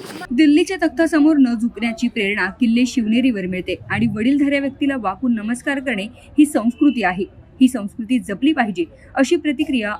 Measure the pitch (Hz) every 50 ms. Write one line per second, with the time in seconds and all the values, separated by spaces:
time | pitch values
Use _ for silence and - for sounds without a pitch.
0 | - - - 311 359 - 240 247 311 294 294 320 359 - 381 339 339 311 - 294
1 | 330 311 330 302 285 311 320 285 262 240 240 214 233 240 - - 226 233 226 -
2 | 240 233 - 233 202 196 208 208 180 190 185 - 247 226 226 240 254 240 - 254
3 | 220 214 220 247 262 269 226 196 185 180 185 185 180 - 180 - - - 196 208
4 | 226 226 202 214 220 262 285 277 294 285 285 277 277 277 277 - 302 277 277 262
5 | 208 - - - - 247 240 214 208 220 240 247 - 302 277 277 254 269 233 196
6 | 196 226 - - - - - - 302 294 - 277 214 240 - - 302 294 233 240
7 | 196 180 180 185 185 - - - - _ - - 262 247 - 233 202 202 - -
8 | 226 202 254 240 185 196 - - 254 302 311 277 240 214 185 180 165 - - -
9 | - - - - 277 - 349 330 311 302 277 254 302 294 269 240 208 208 214